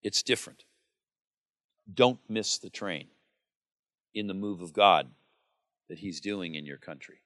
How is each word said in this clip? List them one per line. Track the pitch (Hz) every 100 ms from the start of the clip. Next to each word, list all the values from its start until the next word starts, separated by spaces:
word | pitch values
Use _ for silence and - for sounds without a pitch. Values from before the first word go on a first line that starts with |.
it's | 104 -
different. | - 123 - - - _ _ _ _ _ _ _ _ _ _ _ -
Don't | 95 127 123 _
miss | 110 104 -
the | 95
train | - 101 80 - _ _ _ _ _ _ _ _ _ _
in | 107 104
the |
move | 95 104 95
of | 87
God | 78 101 82 67 - _ _ _ _ _ _ _
that | 85
he's | 101 78
doing | 101 101 87
in | 78 73
your | 69
country. | - 73 - -